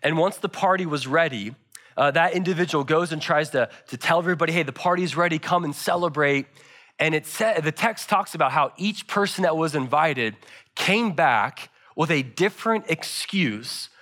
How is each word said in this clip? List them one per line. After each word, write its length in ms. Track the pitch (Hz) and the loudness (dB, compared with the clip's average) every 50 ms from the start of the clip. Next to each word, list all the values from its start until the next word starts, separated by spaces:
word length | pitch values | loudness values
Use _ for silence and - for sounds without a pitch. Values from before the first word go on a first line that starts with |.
And 160 | - 143 160 160 | -2 0 2 2
once 200 | 170 196 - - | 2 2 0 -2
the 100 | - 190 | -6 -6
party 380 | - - 196 190 185 185 185 | -2 0 2 2 2 2 0
was 200 | 160 147 139 123 | -2 -4 -4 -4
ready, 480 | 131 139 165 165 156 135 107 98 107 127 - _ _ - - - - _ | 0 0 2 2 0 -2 -6 -8 -10 -12 -14 _ _ -20 -20 -20 -8 _
uh, 140 | - 135 143 | 0 2 2
that 220 | 135 165 165 180 | 4 4 2 2
individual 500 | 170 180 185 185 185 160 180 139 - 151 | 2 0 0 0 0 0 0 0 0 0
goes 300 | 135 127 156 165 175 151 | 0 2 2 2 2 0
and 100 | 165 156 | -4 -4
tries 280 | - - 165 151 156 - | -2 0 2 0 0 2
to, 180 | - 131 117 - - - - - | 0 0 0 0 -2 -10 -14 -12
to 80 | - | -12
tell 220 | 120 - - 165 175 | -6 0 0 2 2
everybody, 340 | 170 180 180 151 165 160 | 2 2 0 0 0 0
"Hey, 120 | 165 175 156 | 0 0 -2
the 80 | 135 | -2
party's 440 | 127 - - 180 180 180 185 165 - | -4 -2 0 0 0 2 0 -2 0
ready, 220 | 160 175 175 160 156 | 0 0 0 0 -2
come 260 | - - 180 175 170 | 0 0 0 0 0
and 100 | 147 139 | -2 -6
celebrate." 720 | - - - 175 175 175 170 139 147 147 143 143 139 135 - _ - - - - - - _ _ - | -4 -2 -2 0 0 0 0 0 2 2 2 2 2 -2 -4 _ -20 -20 -20 -20 -20 -20 _ _ -2
And 160 | 156 160 156 | 0 0 0
it 120 | 151 151 | 0 -2
sa-, 340 | - - - 220 220 214 170 | -6 -4 -2 0 0 2 0
the 120 | 147 156 | 0 -2
text 360 | 151 - - 226 214 - - - | -2 0 0 -2 -2 -4 -2 0
talks 260 | 208 190 196 - - | 0 0 0 -2 -2
about 180 | 160 151 131 | 0 0 2
how 200 | 135 151 143 131 - | 2 2 0 0 -2
each 300 | - 180 214 208 - - | -4 -4 -4 -4 -6 -10
person 360 | - - 208 202 190 - - | -4 -2 0 0 0 0 0
that 140 | 185 170 160 | 0 0 2
was 180 | 160 160 160 143 | 0 0 -2 -2
invited 600 | 147 131 123 143 147 160 160 139 127 117 110 107 - - - - - - _ _ | -2 -2 0 2 2 2 2 0 0 -2 -4 -4 -8 -14 -20 -20 -20 -20 _ _
came 380 | - - 170 196 226 240 214 | -4 0 0 2 2 2 0
back 580 | 160 170 165 139 120 107 104 135 - - - - _ _ _ - _ | 2 2 4 4 4 4 2 0 -4 -8 -16 -20 _ _ _ -10 _
with 160 | - 160 160 | -2 0 2
a 120 | 165 143 | 2 0
different 640 | 131 123 - - 180 208 - - - 226 226 214 - - | 0 -2 -2 0 0 0 0 -2 0 0 0 0 0 -4
excuse 1000 | 160 - - - - - - - - 190 170 120 104 107 120 - - - - - _ - | -4 -4 -6 -8 -8 -8 -8 -4 -2 0 0 0 -2 -4 -8 -10 -10 -10 -12 -14 _ -20